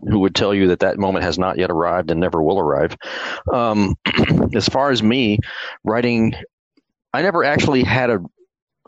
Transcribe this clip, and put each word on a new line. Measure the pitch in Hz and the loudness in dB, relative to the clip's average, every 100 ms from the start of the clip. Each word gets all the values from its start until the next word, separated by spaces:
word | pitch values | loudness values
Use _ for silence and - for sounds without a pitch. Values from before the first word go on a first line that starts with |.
| - | 0
who | 107 | 2
would | 95 | 2
tell | 85 104 | 2 0
you | 101 95 | 4 4
that | 87 | 4
that | 95 - | 0 0
moment | 98 95 87 | 0 0 -2
has | 80 | -2
not | 92 - | -2 0
yet | 90 | 0
arrived | 82 85 87 80 | 0 0 0 -2
and | 82 | 0
never | 87 82 | 0 2
will | 78 98 | 2 2
arrive. | 78 69 80 - - - - - - | 0 0 0 -4 -14 -12 -10 -10 -4
Um, | 127 117 107 98 - - - - | -2 0 0 0 -2 -4 0 2
<clears throat> | - - - | 2 0 0
as | - | -2
far | 135 139 | 0 0
as | 123 | 2
me | 107 127 113 104 - - - - | 2 2 2 0 -2 -8 -14 -10
writing, | - 107 120 117 110 - - _ _ _ _ _ _ | -4 0 0 0 0 -2 -12 _ _ _ _ _ _
I | 123 | -2
never | 180 170 | 0 0
actually | 139 147 - 135 | 2 2 2 2
had | - 127 123 | 2 0 0
a, | 110 87 _ _ _ _ _ | -2 -4 _ _ _ _ _